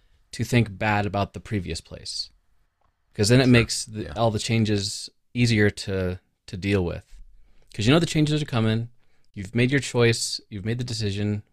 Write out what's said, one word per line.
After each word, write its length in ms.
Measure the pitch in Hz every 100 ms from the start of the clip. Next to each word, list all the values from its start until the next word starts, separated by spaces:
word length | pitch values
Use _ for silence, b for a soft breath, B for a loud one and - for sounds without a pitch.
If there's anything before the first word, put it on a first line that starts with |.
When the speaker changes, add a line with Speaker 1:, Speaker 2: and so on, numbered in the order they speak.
| _ _ _ -
Speaker 1:
to 60 |
think 340 | 117 123 110 95
bad 280 | 107 104 101
about 260 | 98 95
the 60 | -
previous 420 | - 104 85 82
place. 480 | - - - - - _ _ _ _ _ _ _ _ -
'Cause 140 | 104
then 100 | 123
it 40 | 127
Speaker 2:
Sure. 60 |
Speaker 1:
makes 340 | 120 113 - -
the, 180 | 107
Speaker 2:
Yeah. 100 | 95 98
Speaker 1:
all 140 | 117
the 80 | 104
changes 720 | - 113 107 104 101 - - _ _
easier 380 | 120 120 110 104
to, 480 | - - 95 90 90 _ _ -
to 120 | 95
deal 280 | 98 101 85
with. 180 | 80 - - - - - - -
'Cause 140 | - 104
you 40 |
know 60 | 160
the 60 | 170
changes 340 | 156 147 151
are 40 | 151
coming. 440 | 117 110 110 117 _ _ _ _
You've 220 | 104 92 117
made 160 | 127
your 80 | 139
choice. 600 | - 123 117 113 - - -
You've 140 | 104 107
made 120 | 120
the 60 |
decision. 580 | 123 110 104 101 104 101 -